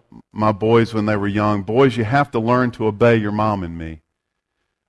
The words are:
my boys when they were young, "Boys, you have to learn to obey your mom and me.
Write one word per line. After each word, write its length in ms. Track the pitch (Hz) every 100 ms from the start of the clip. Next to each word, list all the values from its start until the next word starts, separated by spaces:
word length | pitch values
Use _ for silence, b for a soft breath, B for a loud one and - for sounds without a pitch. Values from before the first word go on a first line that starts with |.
| _ - _
my 220 | 104 107
boys 420 | 98 110 117 110
when 120 | 110 107
they 100 | 107
were 100 | 101
young, 360 | 101 107 104
"Boys, 340 | 95 113 135 117
you 80 |
have 260 | 107 139 143
to 60 | 117
learn 320 | 113 123 123
to 140 | - 110
obey 300 | 104 120 117
your 160 | 104
mom 320 | 104 107 101
and 120 | 87 85
me. 260 | 80 80 _ _ _ _ _ _ _ _